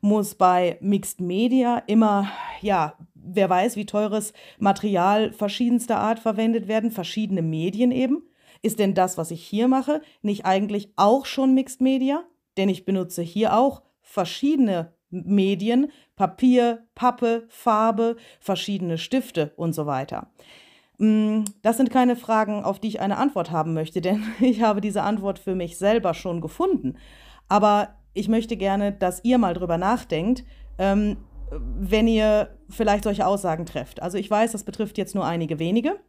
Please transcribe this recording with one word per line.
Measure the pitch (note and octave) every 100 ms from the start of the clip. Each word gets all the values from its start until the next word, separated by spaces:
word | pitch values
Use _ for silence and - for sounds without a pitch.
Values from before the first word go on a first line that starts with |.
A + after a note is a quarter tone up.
Muss | G3+ G#3+ G3+ -
bei | F#3 F3+ F3+ E3+
Mixed | F#3+ G3 G3 -
Media | F3+ F#3 A#3 C4 A#3+ A#3+ -
immer, | G#3+ A3 G3+ G3 - - -
ja, | G#3 F#3+ D3+ - E3
wer | - D#3 F#3 F#3+
weiß, | F3+ F3+ G#3
wie | G#3+
teures | G#3 G#3+ G#3+ G#3+ - - -
Material | G3 G3 G#3 G3 F3+ G#3 A3
verschiedenster | - G#3 G3+ A#3+ A#3+ A#3+ A3
Art | G#3+ A3+
verwendet | A3+ G#3 A3+ A3+ F#3+
werden, | A3 A3
verschiedene | A3 E3+ - G#3+ F#3+
Medien | D#3+ D#3+ E3+ G#3 B3
eben? | B3+ B3+ D4 - _ _ _
Ist | A3 A3
denn | G3
das, | F#3+ F#3 F#3
was | E3
ich | E3
hier | - G3+ B3
mache, | C4 C4 D4+ D4+ _
nicht | G#3 G#3 F#3+
eigentlich | F#3+ G3+ G#3 G3+ -
auch | G3+ C4 C4+
schon | - C4
Mixed | C4 C4+ -
Media? | C4 C4+ C4 D4 F4 _ _ -
Denn | G3
ich | F#3 -
benutze | F#3+ F3+ F3
hier | E3+ G3+ A3 G#3+
auch | C4+ C4+ _ _
verschiedene | _ - F3 - C#4 D4 A#3+ F3+ E3 _ _
Medien, | F3+ F3 G3+ F#3+ G3 G3+ A#3+ D4 - _ _
Papier, | F#3+ F#3+ B3+ B3 A#3+ A3+ _
Pappe, | - B3 B3 A#3 A#3 A3+
Farbe, | - - G#3+ A3+ G#3+ A3+ A#3 - -
verschiedene | - F#3+ - G3 F3 E3
Stifte | - C4 B3+ - D3+ -
und | E3
so | D#3+ D3
weiter. | C3+ C#3 - - _ - - - _ _ _
Mm, | G#3+ G#3+ G#3+ G#3+ G#3+ -
das | G#3+ A#3
sind | B3+
keine | C4 B3 A#3+
Fragen, | - A3 G#3+ G#3
auf | - G3
die | A3
ich | A3
eine | G3 G3+
Antwort | C#4 A#3+ E3
haben | E3 D#3
möchte, | D#3+ D#3+ F#3+
<laughs> |
denn | F3 G#3 G#3+ A3+
ich | C4 G#3+
habe | A3+ G#3
diese | G#3 G3
Antwort | F#3 G#3+ G3 F#3+
für | - F#3
mich | F3 -
selber | G3 A3+ F#3
schon | D#3+ F#3+ F3
gefunden. | D#3+ - F#4 F4+ B2+ - - - - - _
Aber | G3 G#3 G#3 G#3 - _
ich | - G#3+
möchte | A3+ A3+ A3
gerne, | G3 G3 G3+
dass | G3+ F#3 F3+
ihr | A#3 B3
mal | G3+
drüber | F3 F3+ E3+
nachdenkt, | F#3 A#3+ - D#3 F3+ B3+ - - - -
ähm, | F#3+ G3 G#3 - - - -
wenn | D#3 A#2 B2 F#3+ G#3+ A3+
ihr | A3 G#3+ G#3+ - - _
vielleicht | - G#3+ G3+ G#3
solche | G3+ F#3+
Aussagen | G3+ F#3+ D#3+ E3
trefft. | D3+ C3 -
Also | F3 F#3
ich | G3
weiß, | G#3 A#3
das | A3 -
betrifft | - G#3+ -
jetzt | F#3+ G3+
nur | D#3+
einige | E3+ E3 D3+
wenige | E3 G#3+ B3 G4+